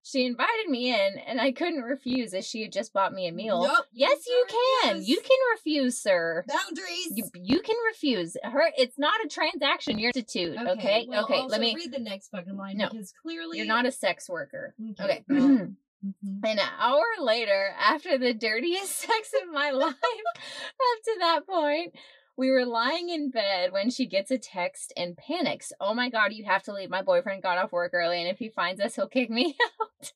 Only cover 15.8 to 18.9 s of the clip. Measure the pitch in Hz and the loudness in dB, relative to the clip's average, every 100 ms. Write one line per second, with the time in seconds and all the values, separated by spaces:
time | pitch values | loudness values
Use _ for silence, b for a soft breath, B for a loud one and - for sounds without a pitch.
15.8 | _ _ 196 - 196 196 220 214 160 - | _ _ -10 -8 -8 -2 0 0 0 2
16.8 | 226 277 466 427 262 233 220 196 196 - | 4 4 4 2 2 2 4 2 2 2
17.8 | 208 302 349 269 247 220 220 220 339 370 | 2 2 0 2 2 0 -2 0 0 -2
18.8 | 392 | -4